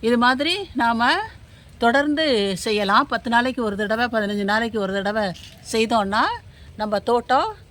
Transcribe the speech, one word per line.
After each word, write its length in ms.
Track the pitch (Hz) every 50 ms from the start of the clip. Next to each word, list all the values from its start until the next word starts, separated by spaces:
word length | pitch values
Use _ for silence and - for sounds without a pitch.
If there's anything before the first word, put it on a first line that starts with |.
| -
இது 100 | 220 240 240 240
மாதிரி 300 | 247 262 262 285 285 349 415 403 - - 254 240
நாம 260 | 233 233 226 233 247 302 359 427 453 - - - - - - - - - - -
தொடர்ந்து 440 | 233 233 269 285 294 294 294 320 302 262 220 202 196 190 175 -
செய்யலாம். 440 | 233 214 208 208 190 202 226 285 285 254
பத்து 160 | 226 - 247 233
நாளைக்கு 260 | 233 240 254 254 262 240 214
ஒரு 80 | 202 196
தடவை, 260 | 214 202 220 220 240 240 233
பதினஞ்சு 300 | 226 214 202 208 208 202 196 208
நாளைக்கு 260 | 220 233 233 214 220 196
ஒரு 80 | 190 190 196
தடவை 260 | 190 202 208 220 214 190 165 - - - - - - - -
செய்தோம்னா, 500 | 226 220 214 240 226 202 196 202 220 262 381 466 466 - - - - - - - -
நம்ம 200 | 214 214 208 202 - -
தோட்டம் 420 | 233 240 233 - 254 269 339 440 427 - - -